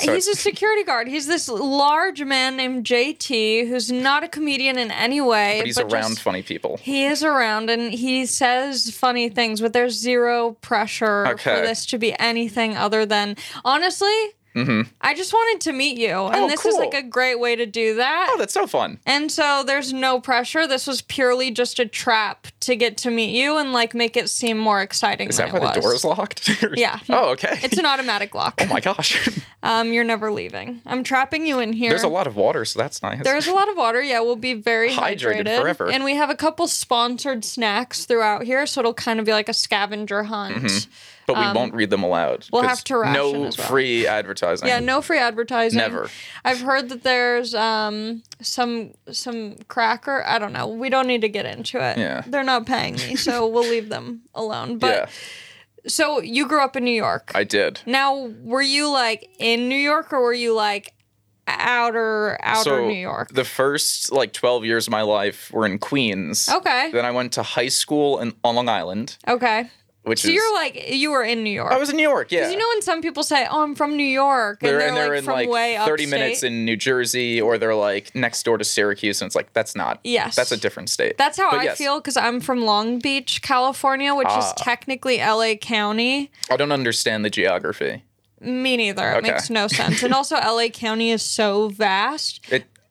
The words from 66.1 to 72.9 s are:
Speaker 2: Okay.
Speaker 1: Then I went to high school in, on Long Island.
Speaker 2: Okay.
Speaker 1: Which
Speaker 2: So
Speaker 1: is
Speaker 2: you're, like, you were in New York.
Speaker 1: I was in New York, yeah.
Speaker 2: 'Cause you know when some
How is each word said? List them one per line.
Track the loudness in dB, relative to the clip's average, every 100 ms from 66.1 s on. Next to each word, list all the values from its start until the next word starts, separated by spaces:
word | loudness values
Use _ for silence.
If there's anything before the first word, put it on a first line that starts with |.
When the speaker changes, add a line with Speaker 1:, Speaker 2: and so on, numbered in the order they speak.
| 0 -2 -2 0
Speaker 2:
Okay. | 0 2 0 0
Speaker 1:
Then | 0
I | 0
went | 0 -2
to | -4
high | -2 0 0
school | 0 0 2 2 2
in, | -2 -2
on | 0 2
Long | 2
Island. | 0 -2 -4 -8 -8 -2
Speaker 2:
Okay. | 0 2 0 -2 -12 _ _
Speaker 1:
Which | -2 0
Speaker 2:
So | 2
Speaker 1:
is |
Speaker 2:
you're, | 4 2
like, | 0 -2 -6 -4
you | -2 2
were | 2
in | 0 0
New | -2
York. | -2 0
Speaker 1:
I | 2
was | 2
in | 2
New |
York, | 2 2 2
yeah. | 0
Speaker 2:
'Cause | 0
you | 0
know | 0
when | 0
some | 0